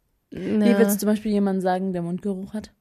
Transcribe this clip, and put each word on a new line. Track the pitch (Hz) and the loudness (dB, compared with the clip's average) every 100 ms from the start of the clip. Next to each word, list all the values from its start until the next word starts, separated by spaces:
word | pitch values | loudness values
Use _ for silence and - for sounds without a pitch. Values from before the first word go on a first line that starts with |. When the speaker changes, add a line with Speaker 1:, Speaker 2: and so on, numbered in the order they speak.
| _ _ _ | _ _ _
Speaker 1:
Ja. | - | -10
Speaker 2:
Wie | 190 214 214 208 | -2 2 4 6
willst | 208 202 | 4 2
du | |
zum | 208 | 0
Beispiel | 208 214 | 0 0
jemanden | 202 202 190 | 0 2 0
sagen, | 185 185 190 | 0 0 -2
der | 180 | -4
Mundgeruch | 170 180 202 185 196 | -4 -6 -6 -6 -8
hat? | 214 - _ | -10 -12 _